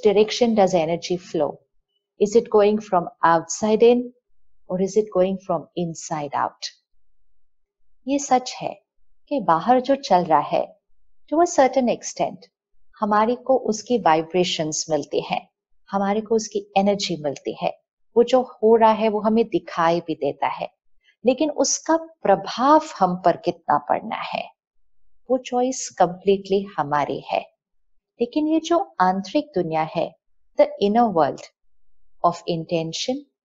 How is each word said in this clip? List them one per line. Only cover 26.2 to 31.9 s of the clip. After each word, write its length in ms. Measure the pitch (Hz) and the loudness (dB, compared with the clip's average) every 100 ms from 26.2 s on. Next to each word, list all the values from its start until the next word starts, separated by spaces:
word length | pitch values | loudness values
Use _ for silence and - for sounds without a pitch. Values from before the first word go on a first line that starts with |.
| 202 196 196 196 196 - | 0 0 2 -2 -2 -6
हमारी 420 | 143 147 135 135 | -2 -2 -2 -6
है। 200 | - - - _ _ _ _ _ _ - | -4 -6 -6 _ _ _ _ _ _ -6
लेकिन 260 | 240 302 302 | -4 -2 0
ये 120 | 320 | 0
जो 360 | 320 339 392 - | 0 -2 -2 0
आंतरिक 520 | 185 190 196 302 294 180 | 0 0 -2 -4 -2 -4
दुनिया 340 | 160 160 156 170 | -2 -2 -4 -4
है, 200 | - _ _ _ _ - | -6 _ _ _ _ 0
the 80 | - - | 0 2
inner 300 | 202 220 240 | 0 2 2
world 280 | 165 139 - - _ _ - - | 2 0 -2 -14 _ _ -20 -20